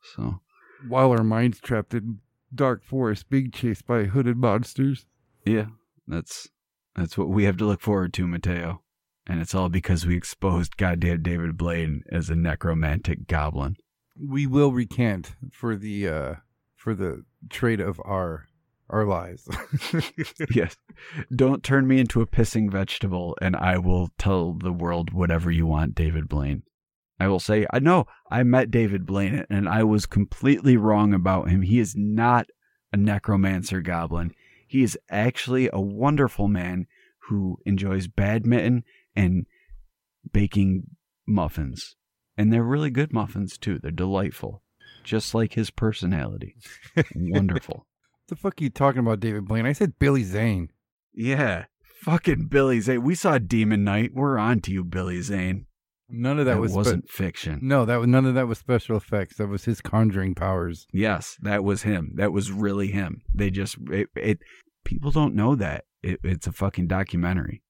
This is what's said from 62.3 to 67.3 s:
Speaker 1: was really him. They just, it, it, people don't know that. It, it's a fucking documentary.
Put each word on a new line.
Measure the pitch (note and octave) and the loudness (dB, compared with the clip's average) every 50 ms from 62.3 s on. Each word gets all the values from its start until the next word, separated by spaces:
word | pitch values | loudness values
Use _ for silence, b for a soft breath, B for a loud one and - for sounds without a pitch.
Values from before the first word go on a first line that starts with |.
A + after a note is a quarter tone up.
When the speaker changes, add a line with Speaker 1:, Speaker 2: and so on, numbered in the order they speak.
Speaker 1:
was | E2+ G2+ G2 - | 0 -2 -2 -2
really | G2 G2+ G#2 G2+ G2 G2+ G2+ G2 | -4 -2 -2 -2 0 -2 -2 -2
him. | G2 G2+ F#2+ E2+ - - _ - | -2 -2 -4 -4 -8 -12 _ -4
They | - - G2+ G2 | 0 0 0 0
just, | F#2 G2 G2 - - - A#1+ C2 | 0 -2 -4 -6 -8 -12 -10 -6
it, | - G2 G#2 - _ | -4 -4 -4 -4 _
it, | - - G#2+ G#2+ - B B B B B _ _ _ _ | -4 -2 -2 -2 -2 B B B B B _ _ _ _
people | - - - D3 C#3+ | -4 -4 -2 0 2
don't | C#3+ D#3 D3+ C#3 - | 2 4 4 2 2
know | G2+ G#2 B2 C#3+ | 2 2 2 2
that. | B2 G2 D#2 D2 - - _ _ _ | 2 0 -4 -4 -8 -10 _ _ _
It, | - F#2 F#2 - - | -6 -6 -6 -4 -2
it's | F#2 F#2 - - F2+ | -4 -4 -2 -4 -8
a | |
fucking | - - G2 G2 - - F2+ E2 | -6 -2 -4 -4 -2 -2 -2 0
documentary. | F#2 F#2 F#2+ - - F2 E2+ F2 | 0 -2 -2 -2 -2 -2 0 0